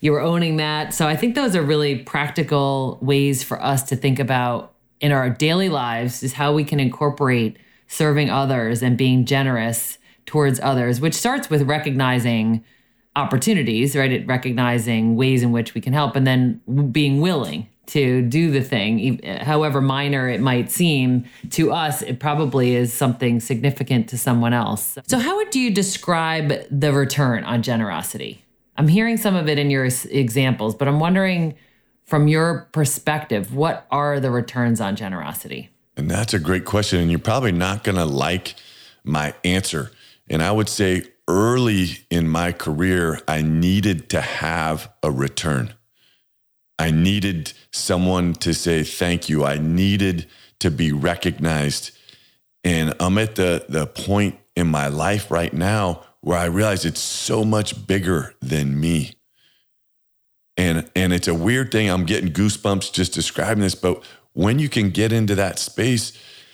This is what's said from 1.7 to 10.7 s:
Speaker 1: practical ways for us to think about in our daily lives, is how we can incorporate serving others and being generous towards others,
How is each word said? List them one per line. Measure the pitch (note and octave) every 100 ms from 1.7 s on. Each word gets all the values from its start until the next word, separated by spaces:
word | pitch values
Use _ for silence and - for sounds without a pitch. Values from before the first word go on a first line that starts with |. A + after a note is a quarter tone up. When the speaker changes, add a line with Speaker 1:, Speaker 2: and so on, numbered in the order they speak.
| D3+ D3 C3+
Speaker 1:
practical | - D#3 D3 C3 C#3+ D3 C#3 C#3 C3 -
ways | C3 C#3 C#3 C3+
for | - -
us | - C#3
to | - B2+
think | C#3+ C3
about | C3 C3 B2 A#2+ - _ _ _
in | D3
our | C#3+ B2+
daily | A#2 D3+ E3+ F#3+
lives, | D3+ B2 A#2 B2 B2
is | C#3
how | C3 D3
we | D3
can | D3 D3
incorporate | C3 - D3 C#3+ C3+ B2 A2+ - _ _ _
serving | - D#3 D3 D3
others | C3+ C3+ C3 A2+ A#2
and | B2+ A#2+
being | C3 B2+
generous | A#2+ C#3 C3+ B2 A2+ A#2 - - _ _ -
towards | D3+ C#3+ B2
others, | C3+